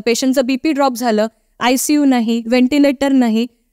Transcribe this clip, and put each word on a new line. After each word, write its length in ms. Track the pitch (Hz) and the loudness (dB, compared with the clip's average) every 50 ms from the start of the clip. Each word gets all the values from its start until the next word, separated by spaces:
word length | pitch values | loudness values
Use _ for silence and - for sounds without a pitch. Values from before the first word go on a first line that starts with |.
| 214 | -2
पेशंटचं 380 | 240 233 - - 262 254 285 262 | -2 -2 -2 0 0 0 0 0
बीपी 280 | 233 269 262 - 320 311 | -2 -2 -4 -2 -2 -2
ड्रॉप 200 | 269 285 277 247 | 0 0 -2 -2
झालं, 320 | 220 254 240 220 214 214 226 - _ _ _ _ - | -2 -2 -2 0 0 -2 -2 -6 _ _ _ _ -4
आयसीयू 440 | - 240 262 262 - - 302 294 294 | -2 0 0 0 0 0 0 2 2
नाही, 380 | 277 254 247 226 220 233 233 226 | 2 2 2 0 0 -2 -4 -2
व्हेंटिलेटर 680 | 226 247 254 254 254 294 294 285 277 277 254 277 277 277 | -2 0 2 2 2 2 2 2 2 0 0 -2 0 2
नाही, 340 | 262 247 233 214 226 233 247 _ _ _ _ | 2 2 2 0 -2 -2 -4 _ _ _ _